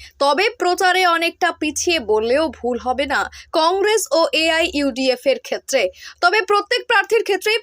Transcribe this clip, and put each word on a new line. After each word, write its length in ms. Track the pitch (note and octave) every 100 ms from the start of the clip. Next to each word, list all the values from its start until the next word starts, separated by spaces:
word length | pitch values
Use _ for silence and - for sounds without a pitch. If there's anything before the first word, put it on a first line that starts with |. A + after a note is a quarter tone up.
| - -
তবে 260 | C#4 D4 A4 A#4
প্রচারে 440 | F4+ F4+ F#4 F4+ F4+
অনেকটা 400 | E4 E4+ - F4 E4+
পিছিয়ে 400 | D4+ D4+ F4+ E4 G#3
বললেও 340 | G#3+ A3+ C4+ D#4+ -
ভুল 180 | A#3 A#3+
হবে 260 | A#3 B3 C#4+
না 140 | C4 - - -
কংগ্রেস 500 | E4+ D#4+ G4 G#4 G#4+ - D4+
ও 20 | E4 D#4
এআইইউডিএফ 800 | D#4+ D#4+ E4 C#4+ C#4 A#3+ C4 B3 C#4
এর 120 | B3 -
ক্ষেত্রে। 360 | G#3 - B3+ F#3 - - -
তবে 180 | F4 G#4+ -
প্রত্যেক 320 | G#4 - B4 B4
প্রার্থীর 360 | G#4+ G4 A4+
ক্ষেত্রেই 340 | G4 F#4+ G#4 A4+